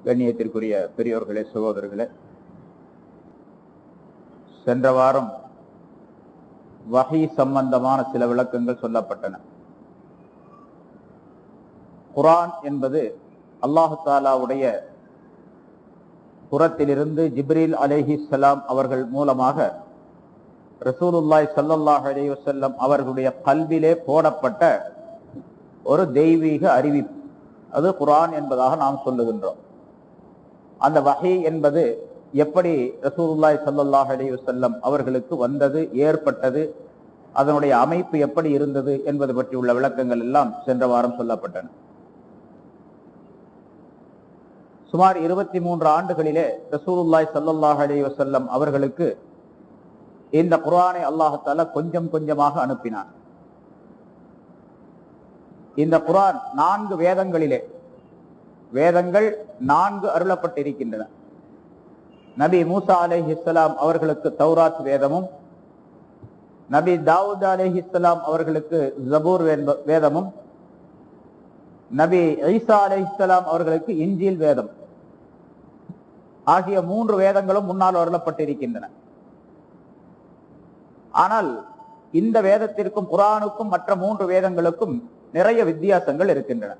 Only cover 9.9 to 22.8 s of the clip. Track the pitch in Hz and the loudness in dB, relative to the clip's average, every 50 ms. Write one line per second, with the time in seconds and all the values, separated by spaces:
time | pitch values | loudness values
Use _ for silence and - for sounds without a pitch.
9.9 | - - - - - - - - _ - - - 1077 1077 - - - - - - | -20 -20 -20 -20 -20 -20 -20 -20 _ -20 -20 -20 -20 -20 -20 -20 -20 -20 -20 -20
10.9 | - - - - - - - - - - - - - - - - - - - - | -20 -20 -20 -20 -20 -20 -20 -20 -20 -20 -20 -20 -20 -20 -20 -20 -20 -20 -20 -20
11.9 | - - - - - 139 143 160 165 175 170 170 170 - - 143 143 143 127 131 | -20 -20 -20 -10 -2 2 4 6 6 4 2 -2 -6 -10 -10 -8 -6 -4 -4 -2
12.9 | 131 156 135 107 - - - - - - - - - - - 131 147 160 165 156 | -2 -2 -4 -4 -8 -14 -20 -20 -20 -20 -20 -20 -14 -8 -4 0 2 2 2 2
13.9 | 156 151 - 143 139 139 139 135 135 131 127 120 135 139 135 127 107 - - - | 0 -4 -2 0 0 2 2 2 0 0 0 -2 -4 -2 -2 -2 -2 -4 -8 -12
14.9 | - - - - - - - - - - - - - - - - - - - - | -20 -20 -20 -20 -20 -20 -20 -20 -20 -20 -20 -20 -20 -20 -20 -20 -20 -20 -20 -20
15.9 | - - - - - - - - - - - - - 143 160 160 160 - 147 143 | -20 -20 -20 -20 -20 -20 -20 -20 -20 -20 -12 -6 2 2 2 2 4 0 0 0
16.9 | 139 139 147 151 156 151 165 160 123 123 143 135 156 160 160 160 160 - 135 143 | 2 0 0 -2 0 -2 -2 -2 -2 -4 -2 0 2 2 2 0 0 0 0 2
17.9 | 147 151 139 131 151 147 - - 147 135 139 139 139 139 139 - 127 131 135 127 | 2 2 2 0 -2 -4 -2 -4 -2 4 4 4 4 2 -2 -4 -2 -2 0 0
18.9 | 131 127 131 117 123 139 147 143 131 127 127 127 139 156 135 98 - - - - | -2 -4 -4 -4 -4 -2 0 0 2 2 2 0 2 0 -2 -2 -2 -6 -16 -20
19.9 | - - - - - - _ - - - - - - - - - - - - 127 | -20 -20 -20 -20 -20 -20 _ -20 -20 -20 -20 -20 -20 -20 -20 -20 -20 -8 -6 -6
20.9 | 127 - 175 180 170 170 156 151 156 156 151 147 - - 143 151 160 156 151 151 | -4 -2 -2 0 2 2 2 4 4 4 4 2 0 -2 0 0 0 0 2 2
21.9 | 147 143 127 139 135 139 143 143 139 139 - 143 139 139 135 135 127 - | 2 2 2 -2 -4 -4 -4 -4 -4 -6 -4 -6 -4 -2 -4 -6 -4 -2